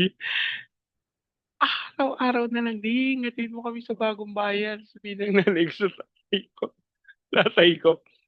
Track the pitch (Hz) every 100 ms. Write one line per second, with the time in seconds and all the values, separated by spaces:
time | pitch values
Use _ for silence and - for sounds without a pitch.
0 | 185 - - - - - - _ _ _
1 | _ _ _ _ _ - 269 - - -
2 | 269 - 254 247 240 240 233 214 214 247
3 | 262 262 240 240 233 226 233 233 240 226
4 | 220 208 208 202 208 202 214 214 - -
5 | 202 196 202 196 185 170 170 - 196 -
6 | - _ - 196 - - - _ _ _
7 | _ - - - 202 - 175 160 165 160
8 | _ _